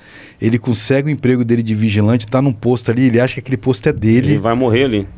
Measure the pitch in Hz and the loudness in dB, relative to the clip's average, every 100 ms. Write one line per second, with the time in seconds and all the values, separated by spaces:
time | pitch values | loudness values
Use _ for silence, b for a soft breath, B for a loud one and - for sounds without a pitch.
0 | B B B B 110 120 127 113 - 135 | B B B B -2 0 0 -2 0 0
1 | 147 143 127 127 117 117 113 107 110 104 | 0 -2 0 0 0 0 0 0 0 2
2 | 104 120 - 131 139 110 120 123 - 117 | 2 0 0 -2 0 -2 -2 -2 -2 0
3 | 131 113 127 - - 123 131 127 156 - | 2 2 0 -4 -6 -4 -2 -2 -2 0
4 | 110 117 104 101 107 120 127 113 135 104 | 2 2 2 0 0 0 2 2 2 -2
5 | 98 | -4